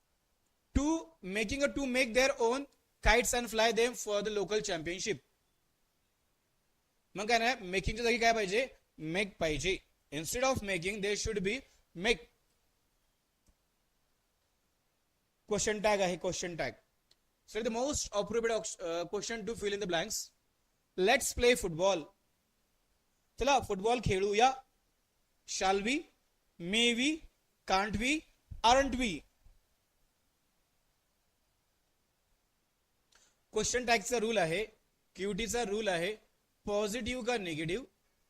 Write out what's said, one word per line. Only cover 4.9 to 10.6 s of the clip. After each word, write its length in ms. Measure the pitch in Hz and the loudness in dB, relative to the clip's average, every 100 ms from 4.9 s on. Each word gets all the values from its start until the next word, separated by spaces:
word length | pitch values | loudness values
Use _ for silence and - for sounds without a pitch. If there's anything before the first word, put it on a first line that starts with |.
| 185 214 147 _ _ _ _ _ _ _ _ _ _ _ _ _ _ _ _ _ _ _ 165 | -6 -4 -6 _ _ _ _ _ _ _ _ _ _ _ _ _ _ _ _ _ _ _ -6
मग 120 | 208 | 0
काय 100 | 233 | 2
नाही, 180 | 226 262 | 2 0
मेकिंगच्या 480 | 185 190 - 220 | -2 -2 -2 0
जागी 140 | 233 233 | 2 4
काय 160 | 233 | 4
पाहिजे? 340 | 226 196 208 262 - _ - | 4 2 0 -2 -6 _ -12
मेक 400 | 156 175 208 - | -4 -2 -2 -2
पाहिजे. 380 | 165 147 165 185 - _ _ | -2 -2 -2 -4 -6 _ _
Instead 300 | 143 160 240 | -8 -6 -2
of 120 | 262 254 | 0 0